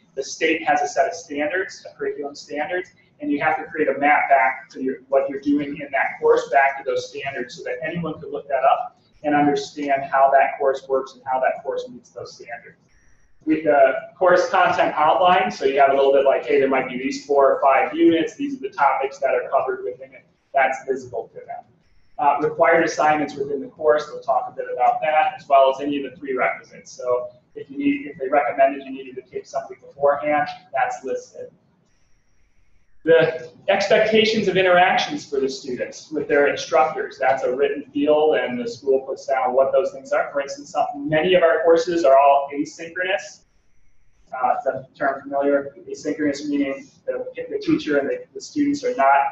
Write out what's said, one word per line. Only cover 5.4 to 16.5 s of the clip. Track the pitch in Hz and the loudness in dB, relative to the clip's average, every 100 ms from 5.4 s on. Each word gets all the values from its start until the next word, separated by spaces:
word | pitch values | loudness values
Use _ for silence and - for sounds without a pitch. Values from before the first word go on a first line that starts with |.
doing | 147 147 143 | 0 0 -2
in | - - | -8 -6
that | - - - | -4 -4 0
course, | 156 156 - | 2 2 2
back | - - - | 2 2 0
to | 131 | -4
those | 127 - | -4 -6
standards, | 143 139 135 120 - | -10 -10 -8 -10 -10
so | |
that | - 123 | -10 -8
anyone | - 170 160 151 | -8 -6 -8 -8
could | 139 | -10
look | 139 - | -12 -4
that | 131 | 0
up | 131 - - - _ _ | 2 2 -2 -14 _ _
and | 151 | -2
understand | 147 143 139 - 143 143 139 | 2 2 0 -4 -8 -4 -2
how | 170 170 170 | -2 2 4
that | 139 139 - | 4 2 0
course | 135 127 - | -2 -2 -2
works | 135 135 | -4 -4
and | - - | -12 -6
how | 127 | -2
that | 127 - | -2 -2
course | - 101 123 | -6 -6 -8
meets | 123 - | -14 -18
those | - - - | -16 -16 -18
standards. | - - - - _ _ _ _ _ _ - | -18 -18 -18 -20 _ _ _ _ _ _ -2
With | 156 | 0
the | 156 143 135 - - - | 2 4 4 2 -8 0
course | 180 175 175 | 4 4 4
content | 190 175 - 165 - | 2 2 2 0 2
outline, | 156 170 180 180 - | 2 4 4 4 2
so | - 139 | -2 -2
you | 139 | 4
have | 139 | 4
a | 135 | 4
little | 139 | 4
bit | 139 139 | 4 4
like, | - | 2
hey, | - | 2